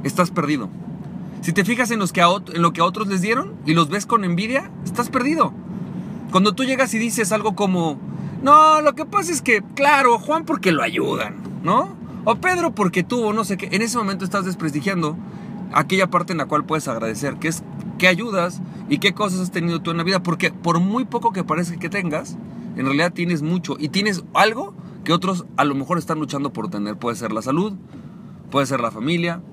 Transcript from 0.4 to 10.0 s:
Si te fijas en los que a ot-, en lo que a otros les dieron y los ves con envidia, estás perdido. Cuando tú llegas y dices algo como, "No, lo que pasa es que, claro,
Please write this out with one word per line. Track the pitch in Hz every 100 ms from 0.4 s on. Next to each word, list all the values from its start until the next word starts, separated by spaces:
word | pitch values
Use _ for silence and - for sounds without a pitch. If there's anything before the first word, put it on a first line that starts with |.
| 147 147 98 - - - - - - -
Si | -
te | 170
fijas | 185 240 240
en | 226
los | 185
que | 180
a | 175
ot-, | 196 180
en | 165
lo | 170
que | 165
a |
otros | 175 190 208
les | 190
dieron | 196 240 381 -
y | -
los | 165 151
ves | 196 -
con | 233
envidia, | 185 175 214 269 - -
estás | - - 240
perdido. | 269 254 320 175 - - - - - - - -
Cuando | 185 208
tú | 190
llegas | 262 262 254
y | 220
dices | 233 202 196
algo | 214 208
como, | 185 202 180 165 139 - - - -
"No, | 269 294 311 311
lo | 302
que | 285 311
pasa | 403 339
es | 294
que, | - 214 202
claro, | - 285 285